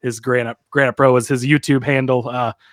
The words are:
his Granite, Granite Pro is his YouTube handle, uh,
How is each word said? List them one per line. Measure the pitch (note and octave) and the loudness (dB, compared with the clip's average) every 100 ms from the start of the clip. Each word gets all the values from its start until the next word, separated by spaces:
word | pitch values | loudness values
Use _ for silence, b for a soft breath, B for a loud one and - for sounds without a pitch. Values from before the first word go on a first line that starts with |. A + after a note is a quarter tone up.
his | C3 A2+ | -8 -8
Granite, | B2+ B2 A#2 A#2 _ | -2 -2 -2 -10 _
Granite | C#3+ C3+ | 0 0
Pro | A#2 C3+ B2+ | 2 4 4
is | A2+ | 2
his | C3 | -4
YouTube | B2+ D3 - C#3 | 2 0 2 -2
handle, | B2 C#3 C3 B2+ A#2+ | 0 -2 0 -2 -2
uh, | B2 A#2 - b | -4 -6 -6 b